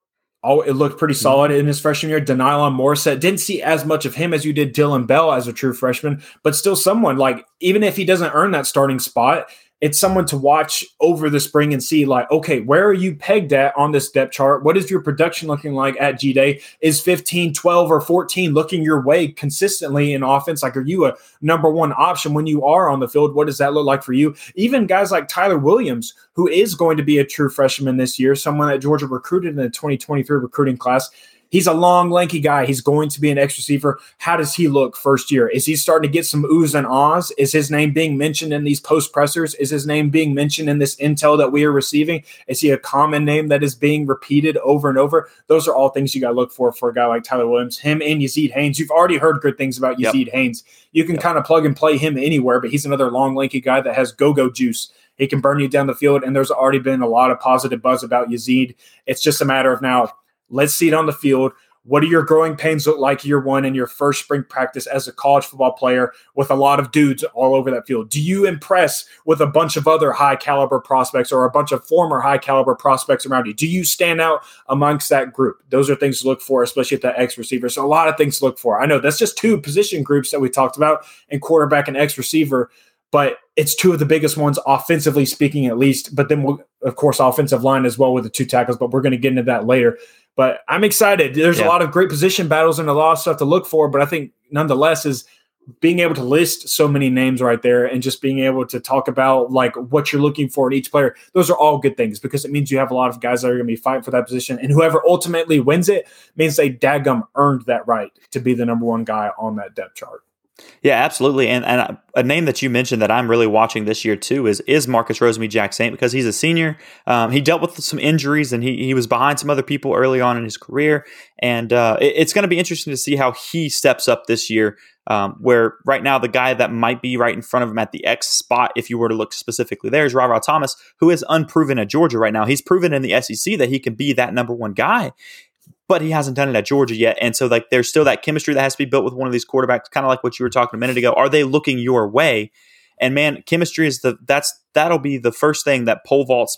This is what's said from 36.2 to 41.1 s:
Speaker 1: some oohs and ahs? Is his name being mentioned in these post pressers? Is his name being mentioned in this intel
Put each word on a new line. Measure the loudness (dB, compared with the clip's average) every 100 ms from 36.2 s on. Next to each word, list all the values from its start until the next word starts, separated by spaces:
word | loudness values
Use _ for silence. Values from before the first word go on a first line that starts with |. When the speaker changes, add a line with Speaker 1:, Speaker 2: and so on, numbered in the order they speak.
| -2
Speaker 1:
some | -2
oohs | 2 2 2
and | 0
ahs? | 0 2 2 2 -2 -2
Is | 0
his | 0 0
name | 0 0
being | 0 -2 -2
mentioned | -2 -4 -4
in | -4
these | -2 -4
post | 0 0 0
pressers? | 0 0 0 -4 -4
Is | -4
his | -4 -2
name | -2 0
being | 2 0
mentioned | 0 -2 -2 -2
in | 0
this | 0 -2
intel | -2